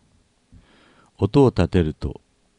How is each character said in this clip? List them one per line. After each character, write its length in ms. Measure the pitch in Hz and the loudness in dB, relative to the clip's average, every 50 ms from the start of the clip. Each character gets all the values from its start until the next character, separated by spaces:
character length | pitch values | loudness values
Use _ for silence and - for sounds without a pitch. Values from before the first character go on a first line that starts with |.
| _ _ _ _ _ _ _ _ _ _ - - _ _ _ _ _ _ _ _ _ _ _ - | _ _ _ _ _ _ _ _ _ _ -20 -20 _ _ _ _ _ _ _ _ _ _ _ -6
音 260 | - - - 143 135 | -4 0 2 4 2
を 40 | 117 | 2
立 180 | - - 87 - | 2 0 -2 0
て 160 | - 92 82 | 0 0 -2
る 100 | 78 76 | -2 -4
と、 260 | - - 69 - - _ _ _ _ _ _ _ | -8 -10 -12 -12 -12 _ _ _ _ _ _ _